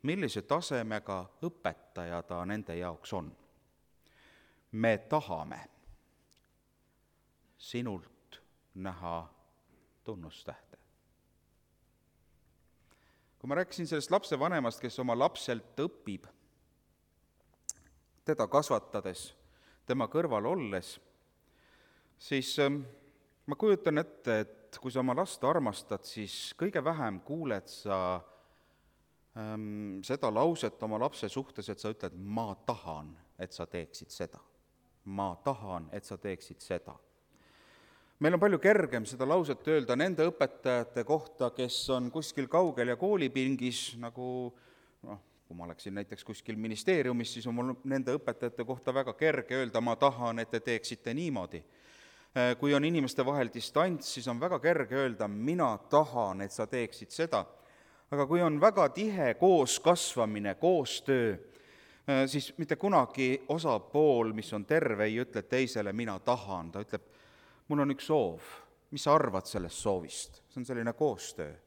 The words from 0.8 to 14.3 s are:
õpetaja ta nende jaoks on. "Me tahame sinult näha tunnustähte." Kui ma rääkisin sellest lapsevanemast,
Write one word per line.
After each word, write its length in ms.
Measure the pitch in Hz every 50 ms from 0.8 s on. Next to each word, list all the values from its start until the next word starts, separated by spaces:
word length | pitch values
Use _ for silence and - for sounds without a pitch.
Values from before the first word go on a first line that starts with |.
| 113 110 107 104 - - 98 92 90 92 _ _ -
õpetaja 800 | 170 165 _ - 90 82 - _ _ _ 87 87 85 87 85 82
ta 180 | - 87 87 87
nende 300 | 92 104 107 104 - 82
jaoks 380 | 87 90 87 82 - - - 110
on. 180 | 92 80 71 - _ _ _ _ _ _ _ _ _ _ _ _ _ _ _ _ _ _ _ _ _ _ _ _ _ _ _
"Me 260 | - 110 113 117 110
tahame 600 | 98 - - 151 151 - - 87 80 78 76 - - - - _ _ _ - - _ _ _ _ _ _ _ _ _ _ _ _ _ _ _ _ _ _ _ _ _ _ _ _ _ _ _ _ _ _ _ _
sinult 840 | _ - - - 120 123 120 101 87 80 - _ _ _ _ - - _ _ _ _ _ _ _
näha 540 | 95 92 95 90 85 87 85 85 82 82 82 _ _ _ _ _ _ _ _ _ _ _ _ _ _ _
tunnustähte." 760 | - 107 92 82 78 - - - - - - _ _ - _ _ _ _ _ _ _ _ _ _ _ _ _ _ _ _ _ _ _ _ _ _ _ _ _ _ _ _ _ _ _ _ _ _ _ _ _ _ _ _ _ _ _ _ _ _ _ _ _ _ _ _ _
Kui 80 | -
ma 80 | 123 143
rääkisin 320 | 165 185 180 - - 170
sellest 240 | 147 165 147 139 -
lapsevanemast, 680 | 175 202 - -